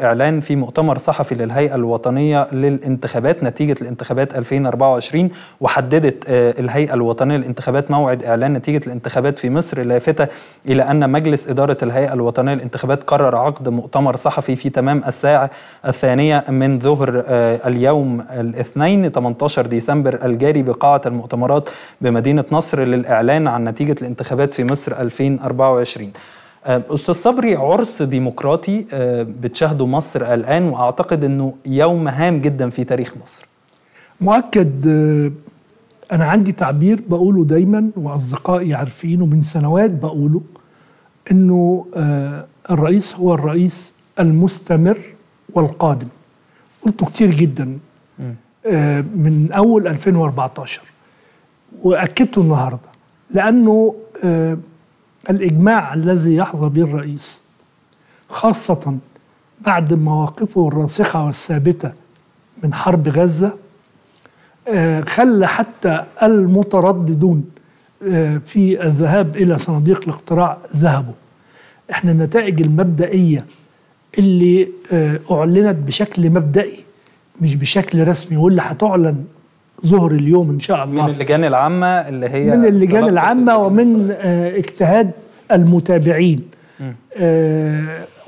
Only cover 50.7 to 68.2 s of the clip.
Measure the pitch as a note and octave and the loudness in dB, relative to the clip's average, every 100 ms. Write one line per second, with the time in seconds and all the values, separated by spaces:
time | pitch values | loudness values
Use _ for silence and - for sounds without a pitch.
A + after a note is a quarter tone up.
50.7 | - - _ _ _ _ _ _ _ _ | -16 -18 _ _ _ _ _ _ _ _
51.7 | - F#3 F3 F#3 - B3+ G#3 E3 C#3+ C3 | -4 0 2 0 0 0 2 2 2 -2
52.7 | B2 - _ _ _ - G3 G#3 B3 A3 | -6 -12 _ _ _ -6 -2 2 4 4
53.7 | G#3+ A3 A3 - - F3+ E3 D#3+ E3 - | 4 2 -2 -10 -6 -2 0 0 -4 -10
54.7 | _ _ _ _ _ - F#3+ F#3 D#3 G3 | _ _ _ _ _ -4 -2 0 4 4
55.7 | A3+ C#3+ D3+ E3 F3+ D#3+ D#3+ F#3 D#3+ D3+ | 2 0 -2 0 0 2 0 0 -2 -2
56.7 | D3 E3 C#3+ D3 C#3+ - - _ _ _ | 0 0 -2 -8 -10 -12 -16 _ _ _
57.7 | _ _ _ _ _ - - A3+ G#3 - | _ _ _ _ _ -18 -2 0 0 -2
58.7 | D#3 D3 C3 - _ _ _ _ - G#3 | -4 -4 -8 -10 _ _ _ _ -10 -2
59.7 | F3 D#3 E3 D#3 D#3 D3+ - G#3+ F#3+ D#3 | 0 0 0 0 0 -2 -4 -4 0 0
60.7 | D3+ D3 F3+ G3+ E3 D3 - - D#3 D3 | 0 -2 -2 -2 -2 -4 -6 -4 0 0
61.7 | F3 D3+ - _ _ _ _ _ - D#3+ | 0 -4 -12 _ _ _ _ _ -8 -4
62.7 | - - F3 D3 D3 F3+ D#3 G3+ - - | -2 0 0 0 2 0 0 -2 -4 -16
63.7 | _ _ _ _ _ _ _ _ _ - | _ _ _ _ _ _ _ _ _ -4
64.7 | G#3 E3 D#3 D3+ - B3+ G#3+ F3+ - A3+ | 0 0 0 -2 2 4 4 2 0 -4
65.7 | - F3+ D#3+ - - A3 G#3+ F#3 F#3+ G3+ | -4 -2 -2 -6 0 2 4 4 2 2
66.7 | F#3+ F3+ F#3 E3 D#3 F#3 D#3 - - _ | 2 2 2 0 0 2 2 -2 -10 _
67.7 | _ _ _ G3 E3+ | _ _ _ -2 0